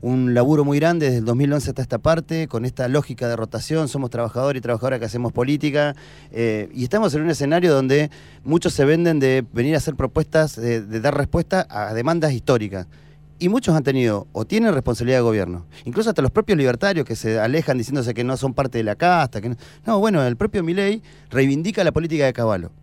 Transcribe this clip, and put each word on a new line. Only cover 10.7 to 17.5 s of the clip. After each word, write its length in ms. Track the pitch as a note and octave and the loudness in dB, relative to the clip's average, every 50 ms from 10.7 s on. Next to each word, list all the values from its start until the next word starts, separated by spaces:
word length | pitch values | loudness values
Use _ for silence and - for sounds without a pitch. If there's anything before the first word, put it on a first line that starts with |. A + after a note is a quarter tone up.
| A#2 A2+ | -2 -2
de 180 | G#2 G2+ A2 A2+ | -4 -4 -6 0
dar 160 | A2 C#3+ C#3+ | 0 0 0
respuesta 500 | C#3+ C3+ - - E3+ E3 - - F#3 F3+ - | 0 -2 0 0 -2 0 0 0 -2 -2 -2
a 240 | - G#2 G#2 G#2 A2 | -4 -6 -4 -4 -4
demandas 380 | A2+ A#2+ D3+ E3+ E3+ D#3 D3+ | -2 0 0 0 2 2 0
históricas. 540 | C3 A#2 - - C3 A#2 G#2+ G2+ F#2+ F#2+ F2+ - - - - - - - - - - - | 0 -2 2 2 2 2 2 -2 -6 -8 -10 -10 -16 -20 -20 -20 -20 -20 -20 -20 -12 -2
Y 100 | E3+ F3+ | -2 0
muchos 260 | G#3 C4+ B3 - E3 | 0 0 2 2 2
han 80 | D#3+ | 2
tenido 460 | B2+ C#3 C3+ C3 B2 A2+ G#2 G2+ - - | 2 0 0 2 2 2 0 -2 -4 -8
o 120 | - G2+ A2 | -8 -8 -6
tienen 280 | - - A3 A#3 A3+ | -2 0 2 2 2
responsabilidad 460 | F3 C3+ A#2+ - A#2+ - A#2+ B2 C3 B2+ | 2 0 0 -2 -4 -2 0 0 2 2
de 40 | |
gobierno. 440 | A#2+ A#2 A2 G#2 F#2 F2 F2+ F2 E2+ - - - - | 2 2 2 0 -2 -2 -6 -10 -12 -14 -20 -14 -12
Incluso 240 | A#2+ A#2+ F#3 A3 A3+ | -6 -4 -2 -2 0
hasta 120 | F#3+ - | 0 2
los 80 | C#3 B2+ | 0 2
propios 260 | - G#3+ G#3+ - G3+ | 2 0 0 2 2
libertarios 480 | D#3 C#3 B2+ A#2+ - - G3 G3 E3 C3 | 2 4 2 2 2 0 0 0 0 -2
que 120 | - A#2 | -4 -6
se 240 | A2+ - A2 A2 A2+ | -4 -2 -2 0 2
alejan 360 | G#2+ A#2 | 2 2